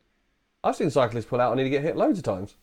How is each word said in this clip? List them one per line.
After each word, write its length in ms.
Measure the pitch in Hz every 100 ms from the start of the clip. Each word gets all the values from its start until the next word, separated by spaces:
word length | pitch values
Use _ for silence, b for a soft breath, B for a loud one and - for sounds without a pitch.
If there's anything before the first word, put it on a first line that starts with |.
| _ _ _ _ _ _
I've 140 | 214 262
seen 140 | 175
cyclists 340 | 135 120 117
pull 160 | - 123
out 100 | 123
and 60 | 127
nearly 140 | 131
get 120 | 139
hit 140 | 151 127
loads 220 | 262 196
of 40 |
times. 300 | - 95 101 _